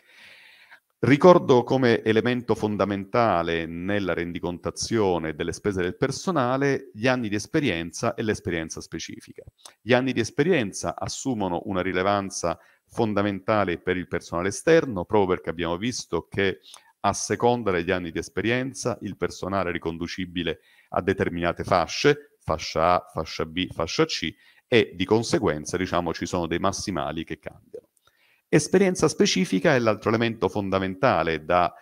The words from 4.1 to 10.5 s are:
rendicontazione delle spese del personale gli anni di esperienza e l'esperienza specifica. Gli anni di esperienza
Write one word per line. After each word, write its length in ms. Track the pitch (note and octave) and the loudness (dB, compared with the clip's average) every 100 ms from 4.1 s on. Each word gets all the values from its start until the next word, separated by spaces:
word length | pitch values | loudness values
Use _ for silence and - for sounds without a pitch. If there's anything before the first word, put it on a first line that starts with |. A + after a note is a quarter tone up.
rendicontazione 1200 | E2+ E2+ E2+ F2 F2 E2+ - - A2+ G2 E2+ D#2+ | -2 -4 -6 -6 -6 -8 -8 -2 0 2 0 -2
delle 180 | D#2 E2+ | -4 -6
spese 280 | F2 G#2+ F#2 | -4 -4 -2
del 160 | F2 F2 | -2 -2
personale 920 | C3+ - - D#3+ B2 C3 C#3 C3+ - | -4 -4 -4 0 0 0 0 -2 -6
gli 140 | G#2+ A#2+ | -2 0
anni 220 | B2+ A2 | 0 -2
di 80 | G#2 | -4
esperienza 800 | - D#3+ C3+ E2 E2+ - A#2 | -2 -2 0 -2 -6 -4 -4
e 80 | - | -2
l'esperienza 580 | A2 G2+ G2+ E2+ D#2+ - | -2 -2 -4 -4 -6 -10
specifica. 640 | - E2 - - - - - - - _ | -12 -12 -12 -14 -18 -20 -20 -20 -20 _
Gli 120 | G#2+ | 0
anni 200 | B2 C3 | 2 2
di 80 | B2 | 0
esperienza 760 | A2 - D#3 | -2 0 2